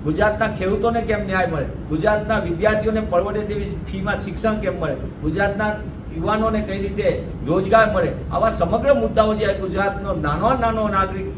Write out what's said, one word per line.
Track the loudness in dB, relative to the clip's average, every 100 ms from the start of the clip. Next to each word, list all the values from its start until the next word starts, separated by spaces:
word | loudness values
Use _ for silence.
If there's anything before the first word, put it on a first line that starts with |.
ગુજરાતના | -2 2 2 2 -2
ખેડૂતોને | 0 0 2 2 0
કેમ | 0 -2 0
ન્યાય | 0 0
મળે, | 0 -4 -6 -4
ગુજરાતના | 0 2 2 2 0
વિદ્યાર્થીઓને | 0 0 2 2 2 0
પરવડે | 2 2 2 -2
તેવી | -2 -4 -4 -6 -6
ફીમાં | -4 -2 -2
શિક્ષણ | -4 -2 0 0
કેમ | -2 -2
મળે, | -4
ગુજરાતના | -4 -6 -4 -2 0 0 2 -2 -2 -8 -10 -10 -4
યુવાનોને | 0 2 2 0
કઈ | -2 -4
રીતે | -4 0 0 0 -6 -6 0
રોજગાર | 0 4 6 6
મળે, | 2 0 -2 -4
આવા | 0 0
સમગ્ર | 2 0 2 4
મુદ્દાઓ | 2 2 2 2
જે | 2 0
ગુજરાતનો | 0 -2 0 0 -2 -4
નાનો | -2 -2 0 2 2
નાનો | 2 0 0
નાગરિક | 0 0 -2 -6